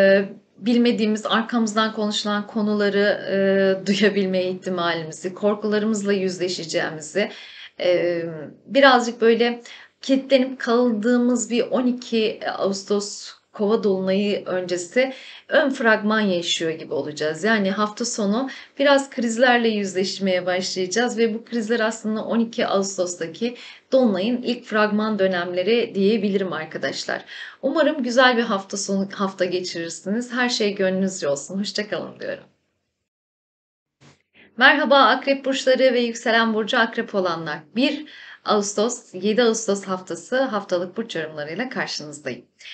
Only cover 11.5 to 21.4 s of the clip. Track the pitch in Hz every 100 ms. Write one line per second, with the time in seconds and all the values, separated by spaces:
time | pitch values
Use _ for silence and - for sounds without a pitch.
11.5 | 233 - 226 247 247 - 226 214 - -
12.5 | - 190 196 - 202 202 - - - _
13.5 | - 202 220 202 190 190 196 208 180 -
14.5 | 185 175 180 - 247 269 - - - -
15.5 | 285 285 269 226 208 208 214 202 175 170
16.5 | - 160 160 156 143 151 147 151 156 208
17.5 | 220 190 202 214 208 233 - 202 220 269
18.5 | - - - 277 277 269 - 233 220 254
19.5 | 240 226 208 190 180 185 - 196 180 180
20.5 | 180 185 185 180 226 247 208 226 226